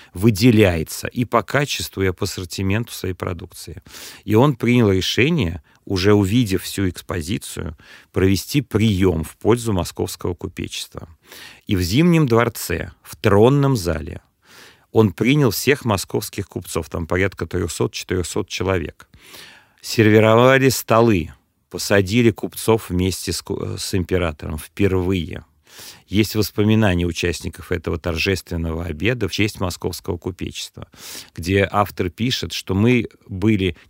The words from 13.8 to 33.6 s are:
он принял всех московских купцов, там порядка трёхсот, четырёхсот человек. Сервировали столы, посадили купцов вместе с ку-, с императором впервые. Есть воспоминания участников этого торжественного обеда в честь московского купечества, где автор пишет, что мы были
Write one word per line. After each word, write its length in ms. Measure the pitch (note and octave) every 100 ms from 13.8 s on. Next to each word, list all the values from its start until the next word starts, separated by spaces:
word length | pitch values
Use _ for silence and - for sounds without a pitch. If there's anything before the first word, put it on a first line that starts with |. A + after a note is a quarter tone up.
| E2+ D#2 D#2 - _ _ _ - - _ _
он 200 | A2+ G#2+
принял 400 | - A2 D3 B2+
всех 340 | - - C#3+ A#2
московских 600 | G2 - A#2 - - G2
купцов, 420 | - - - -
там 160 | F2 D#2+
порядка 400 | F#2 G2 - E2
трёхсот, 480 | F2+ F2 - A#2+
четырёхсот 520 | - - F#2 E2+ G#2 -
человек. 600 | - F#2 F#2 - - - - - - - - _ _
Сервировали 880 | - - G#2+ G#2+ A2 A2+ B2+ C3+ C3
столы, 640 | - - A2+ A#2 F#2+ D2+ - _ _ _
посадили 600 | F2 - G2+ F#2 A#2 A#2
купцов 600 | - F#2+ - - A2 -
вместе 420 | F2+ F#2 - -
с 80 | E2
ку-, 380 | - - G2 G2
с 160 | -
императором 640 | G2 E2 F2+ E2+ D2+ - D#2
впервые. 880 | - - G2 F#2 F2 F#2+ D#2 - - _ _ - - - -
Есть 280 | F#2 G#2
воспоминания 720 | A2 G2+ - G#2+ A2 G#2 F2 F2
участников 640 | E2+ F2 E2 E2 - -
этого 260 | F2 F2+ F2
торжественного 840 | F2 D#2+ G2 F#2 - F2 E2 D#2+
обеда 420 | F2 D2+ G2+ B2+ G2
в 60 |
честь 260 | - G#2+ -
московского 600 | F#2 - F2+ - - F2+
купечества, 680 | F#2 - - - - - - - - - -
где 320 | - E2 G2 G2
автор 420 | G#2 G2 - F2+
пишет, 420 | - A#2+ - E2+
что 220 | - -
мы 340 | G2 A2+ B2 F2+ _ -
были 520 | F#2+ A2 G#2